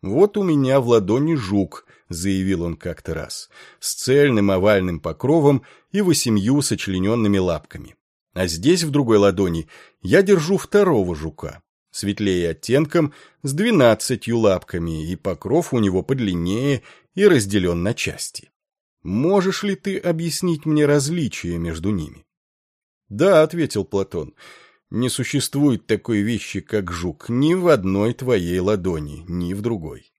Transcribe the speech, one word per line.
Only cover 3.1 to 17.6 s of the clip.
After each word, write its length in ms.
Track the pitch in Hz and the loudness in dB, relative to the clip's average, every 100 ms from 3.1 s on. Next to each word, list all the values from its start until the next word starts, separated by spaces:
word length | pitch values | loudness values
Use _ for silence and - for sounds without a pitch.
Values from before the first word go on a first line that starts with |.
раз, 360 | 78 - - - - - _ | -8 -8 -14 -18 -20 -20 _
«с 140 | - | -10
цельным 560 | - - 135 143 113 101 | -8 0 4 4 4 2
овальным 500 | 95 98 101 90 82 | 4 4 2 2 -4
покровом 640 | 82 80 123 165 143 139 - - _ | -8 -6 0 4 4 2 -2 -20 _
и 100 | 196 | -2
восемью 640 | 196 143 123 107 98 143 | 2 2 2 0 2 0
сочленёнными 760 | 139 107 - 92 95 120 107 98 | 0 -4 -4 -2 0 0 2 2
лапками. 580 | 92 80 - - 67 _ _ _ _ | 0 -2 -8 -20 -20 _ _ _ _
А 140 | - 90 | -6 -4
здесь, 380 | 82 110 180 | -2 0 0
в 60 | 165 | 0
другой 280 | 143 127 107 | 0 4 6
ладони, 500 | 101 90 95 82 78 - - _ | 6 4 0 0 -6 -16 -20 _
я 200 | 90 147 | 2 2
держу 340 | 190 190 156 196 | 6 2 2 -2
второго 600 | - 208 190 131 90 80 | 0 2 4 2 0 -4
жука, 460 | 80 - - - _ _ _ | -8 -10 -14 -14 _ _ _
светлее 600 | - 101 98 101 92 85 | -8 -6 -2 0 0 -2
оттенком, 640 | 80 - 123 151 175 151 - - _ | -4 0 0 2 0 0 -4 -20 _
с 100 | 143 | -8
двенадцатью 880 | 143 226 208 123 110 - 123 - 117 | -2 0 4 6 4 0 -6 -2 2
лапками, 680 | 107 92 - 90 82 80 78 | 2 2 -2 -6 -4 -6 -6
и 60 | 90 | -6
покров 580 | 98 87 98 143 170 | -6 -8 -2 -2 0
у 60 | 123 | 0
него 220 | 104 92 | 0 0
подлиннее 800 | - 135 107 87 85 104 139 139 - - _ | -2 -2 -2 -2 -2 -2 -2 -4 -6 -20 _
и 120 | - 202 | 2 4
разделён 560 | 156 101 101 | 4 2 0